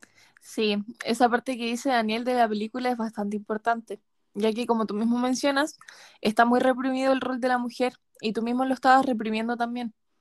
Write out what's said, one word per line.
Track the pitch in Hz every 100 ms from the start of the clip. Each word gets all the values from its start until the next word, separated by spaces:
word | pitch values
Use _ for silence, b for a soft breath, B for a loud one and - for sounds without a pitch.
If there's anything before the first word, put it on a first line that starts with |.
| b b b b
Sí, | - - 214 208 208 -
esa | - 233 240
parte | 233 269 240
que | 233
dice | 240 285
Daniel | 240 214 226
de | 247 247
la | 226
película | 214 214 254 254
es | 233
bastante | 220 220 202 214
importante, | 208 214 233 233 - 202 _ _ _
ya | 202 220
que, | 220 233
como | 226 208
tú |
mismo | 208 233 240
mencionas, | 247 247 285 277 311 - B B B B
está | 220 220 233
muy | 247
reprimido | 254 247 262 262 269
el | 262
rol | 262 247
de | 254
la | 247
mujer | 240 - 254 - _ _
y | 214
tú | 226
mismo | 226 247
lo | 262
estabas | 254 262 262 262
reprimiendo | 226 220 220 226 240
también. | 233 240 240 - _ _